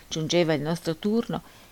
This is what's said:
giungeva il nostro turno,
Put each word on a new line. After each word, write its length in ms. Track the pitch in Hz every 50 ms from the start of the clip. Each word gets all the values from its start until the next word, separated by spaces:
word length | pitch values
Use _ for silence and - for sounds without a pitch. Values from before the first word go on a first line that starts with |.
| - -
giungeva 440 | - 160 160 143 165 175 175 156 156
il 80 | 139
nostro 360 | 147 156 170 165 - 165 165
turno, 460 | - - 208 214 233 - - 165 165 - - - - - -